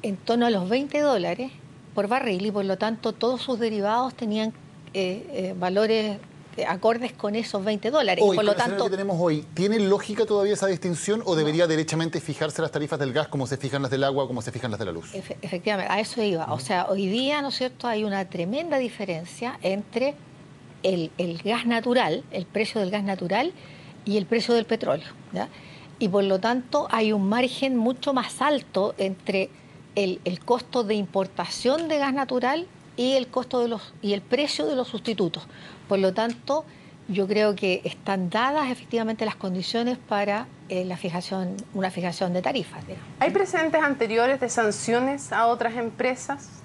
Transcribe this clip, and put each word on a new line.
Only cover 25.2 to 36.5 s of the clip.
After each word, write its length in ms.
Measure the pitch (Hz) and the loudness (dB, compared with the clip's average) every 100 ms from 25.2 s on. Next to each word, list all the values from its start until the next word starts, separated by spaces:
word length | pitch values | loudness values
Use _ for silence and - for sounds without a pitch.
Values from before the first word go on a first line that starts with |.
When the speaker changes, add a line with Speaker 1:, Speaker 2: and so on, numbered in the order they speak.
| - | -10
Speaker 1:
¿ya? 160 | 175 - - - - - - | -6 -6 -10 -20 -20 -20 -2
Y 100 | 214 | 2
por 160 | 202 | 4
lo 140 | 196 190 | 4 4
tanto 500 | 226 254 247 294 - | 2 0 0 -2 2
hay 220 | 226 220 | 2 4
un 140 | 214 196 | 4 2
margen 500 | 226 254 - 269 247 | 2 2 0 0 2
mucho 360 | 226 254 - | 2 0 0
más 300 | 262 - - | 0 -2 0
alto 520 | 277 285 - 190 202 - | 2 2 0 0 0 0
entre 500 | 196 185 - 190 190 - - - - | -2 -2 -2 -2 -2 -6 -20 -20 -6
el, 260 | - 196 185 | -2 0 -2
el 160 | 180 180 | -4 -6
costo 440 | - 240 - 254 | 0 0 2 -2
de 100 | 208 | 0
importación 960 | 214 190 196 190 - - - 233 302 330 | 0 0 0 -2 -4 -6 0 2 2 2
de 100 | 302 | 0
gas 140 | 277 | 2
natural 540 | 269 262 247 247 311 370 - - - | 0 0 0 0 0 -4 -14 -14 -2
y 140 | 247 | 2
el 160 | 269 247 | 2 2
costo 320 | 254 240 254 | -4 -2 0
de 80 | 240 | 0
los, 260 | 233 - - | -2 -8 -6
y 100 | 202 | -2
el 80 | 202 | -2
precio 460 | - 254 294 - 311 | 0 0 2 0 0
de 100 | 262 | 0
los 120 | 247 | -2
sustitutos. 580 | 220 - 214 180 165 - - - - - | -6 -4 0 0 -2 -12 -18 -18 -20 -2
Por 100 | 196 | 2
lo 140 | 190 | 4
tanto, 520 | 185 226 233 - | 2 -2 -2 -2